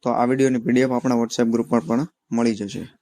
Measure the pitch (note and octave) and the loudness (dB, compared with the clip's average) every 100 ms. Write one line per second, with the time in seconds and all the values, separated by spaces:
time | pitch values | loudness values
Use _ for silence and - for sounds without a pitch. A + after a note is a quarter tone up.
0 | C3 A#2+ A#2+ C3 C3 B2+ A#2+ A#2+ C3 B2 | -2 0 2 2 2 2 0 2 2 0
1 | B2+ A#2+ A#2 - A#2 A#2 A2+ A#2+ A2+ A#2 | 0 0 -2 0 0 0 0 -2 0 -4
2 | E3 _ _ A#2 A#2 G#2+ G2+ G2 F2+ _ | -4 _ _ 0 0 0 -6 -10 -14 _